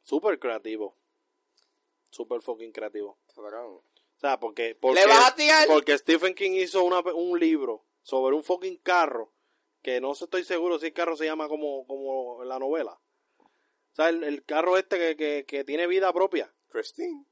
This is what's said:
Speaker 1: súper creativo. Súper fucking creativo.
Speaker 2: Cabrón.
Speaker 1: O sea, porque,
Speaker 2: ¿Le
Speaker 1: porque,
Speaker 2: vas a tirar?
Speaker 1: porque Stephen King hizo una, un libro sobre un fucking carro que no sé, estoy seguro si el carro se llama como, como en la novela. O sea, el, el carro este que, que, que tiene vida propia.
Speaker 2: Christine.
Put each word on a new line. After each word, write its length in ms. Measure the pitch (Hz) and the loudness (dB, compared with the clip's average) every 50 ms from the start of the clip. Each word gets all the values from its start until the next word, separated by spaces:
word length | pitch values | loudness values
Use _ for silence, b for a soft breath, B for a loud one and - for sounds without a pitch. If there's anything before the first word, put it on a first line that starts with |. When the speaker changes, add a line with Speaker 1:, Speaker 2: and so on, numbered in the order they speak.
Speaker 1:
súper 380 | _ - 139 156 196 214 170 - | _ -2 -4 0 0 0 -2 0
creativo. 580 | - 123 113 107 _ 113 110 107 104 95 _ _ _ _ _ _ _ _ _ _ _ _ _ _ _ _ _ _ _ _ _ _ _ _ | -4 -6 -6 -6 _ -8 -6 -6 -6 -8 _ _ _ _ _ _ _ _ _ _ _ _ _ _ _ _ _ _ _ _ _ _ _ _
Súper 320 | - - 113 _ 123 117 | -14 -14 -10 _ -8 -8
fucking 300 | - - 117 110 113 113 107 | -8 -10 -12 -12 -12 -16 _
creativo. 440 | 110 110 104 98 107 104 98 98 _ _ _ _ | -12 -12 -10 -8 -10 -10 -10 -14 _ _ _ _
Speaker 2:
Cabrón. 420 | - 104 104 104 117 123 113 95 | -18 -16 -14 -14 -14 -14 -16 -18
Speaker 1:
O 80 | 82 _ _ _ _ _ _ _ _ | -20 _ _ _ _ _ _ _ _
sea, 200 | - 139 - - | -2 -2 -2 -2
porque, 300 | 117 113 104 - 117 113 | -4 -10 -6 -4 -6 -6
Speaker 2:
¿Le 60 | 113 | -6
Speaker 1:
porque, 300 | _ - 131 131 180 196 | _ 0 2 6 6 8
Speaker 2:
vas 260 | 208 220 226 247 269 | 8 8 8 8 6
a 40 | - | 4
tirar? 320 | 320 302 302 - - 202 | 2 4 4 6 6 6
Speaker 1:
porque 300 | - 156 151 143 151 143 | 6 4 4 4 2 0
Stephen 380 | 139 _ - 160 160 175 185 185 | 2 _ 2 2 2 2 -2 -2
King 160 | - 196 190 | -2 -4 -2
hizo 320 | 185 190 185 170 190 190 180 | 0 -2 -2 0 2 2 2
una, 160 | 180 180 180 | 4 2 0
un 400 | 165 180 160 170 175 180 175 170 | 0 -2 -4 -2 -2 -2 0 2
libro 460 | 170 160 160 147 135 120 110 107 _ _ _ _ | 2 2 2 2 0 -4 -6 -8 _ _ _ _
sobre 340 | _ - 135 131 131 131 139 | _ -4 -2 0 2 2 0
un 80 | 156 151 | 0 0
fucking 340 | - 185 180 185 190 180 | -2 -4 -4 -4 -10 -10
carro 540 | _ _ 185 180 175 165 147 123 117 110 _ _ _ _ _ _ _ _ _ _ _ | _ _ 2 4 4 2 2 -2 -8 -10 _ _ _ _ _ _ _ _ _ _ _
que 180 | - 131 127 123 | -6 -4 -4 -2
no 160 | 127 139 143 | -2 -4 -6
sé, 100 | - 175 | -6 -8
estoy 200 | 170 - 185 175 | -4 -4 -4 -2
seguro 340 | - 185 165 170 180 170 147 | -2 -4 -2 0 0 -2 -2
si 80 | 156 | -4
el 60 | 160 _ | -6 _
carro 240 | 180 170 170 165 | -4 -4 -4 -2
se 80 | 151 160 | -4 -4
llama 220 | 156 160 156 156 147 | -4 -4 -4 -6 -6
como, 360 | 151 151 151 147 139 135 127 | -6 -6 -6 -6 -8 -8 -10
como 560 | 131 139 139 135 135 131 131 127 120 120 120 | -12 -12 -10 -8 -6 -6 -6 -6 -8 -12 -12
en 60 | 123 127 | -10 -10
la 80 | 131 | -8
novela. 400 | 131 135 139 156 165 131 101 85 _ _ _ _ _ _ _ _ _ | -6 -4 -2 -2 -2 -4 -6 -10 _ _ _ _ _ _ _ _ _
O 540 | _ _ _ _ _ _ _ _ _ _ _ | _ _ _ _ _ _ _ _ _ _ _
sea, 120 | - 156 165 | 0 2 2
el, 140 | 170 165 156 | 2 0 -2
el 200 | 147 147 135 _ | -4 -6 -6 _
carro 320 | - 151 151 170 185 180 | -2 0 0 2 4 2
este 200 | 190 185 _ 202 | 2 2 _ -2
que, 180 | 180 170 165 156 | 0 0 0 0
que, 280 | 151 156 147 147 143 135 | -2 -2 -2 -2 -4 -6
que 180 | - 143 139 135 | -6 -8 -8 -6
tiene 220 | 135 143 160 175 | -4 -2 -2 0
vida 240 | 175 180 190 196 185 170 | 0 2 2 2 2 2
propia. 380 | 175 190 190 180 151 101 - _ _ _ _ | 2 0 2 0 -4 -6 -6 _ _ _ _
Speaker 2:
Christine. 560 | - - 220 - _ - 339 359 320 285 277 _ | -10 -8 -8 -8 _ -10 -8 -8 -10 -12 -18 _